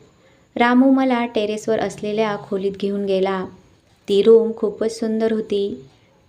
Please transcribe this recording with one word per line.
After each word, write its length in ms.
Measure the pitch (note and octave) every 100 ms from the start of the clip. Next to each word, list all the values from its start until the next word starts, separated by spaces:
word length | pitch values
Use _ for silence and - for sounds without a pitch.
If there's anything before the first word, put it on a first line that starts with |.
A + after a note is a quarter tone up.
| _ _ _ _ _ -
रामू 360 | A#3+ B3 C4+
मला 340 | C4+ C4 A#3+ A#3+
टेरेसवर 540 | A3+ G#3 G#3+ A3+ A3
असलेल्या 560 | G3+ - G#3 G#3 A3 G#3
खोलीत 340 | - G3 G3 G3
घेऊन 260 | G3+ G3+ G3
गेला. 380 | F#3+ F#3+ F#3+ F#3 - _ _ _ _ -
ती 140 | G3
रूम 300 | A3 A3+ A3 A3
खूपच 420 | G#3 - A3 A3
सुंदर 320 | A3 A3 A3
होती. 360 | A3 - G3+ G3+ - - _ _ _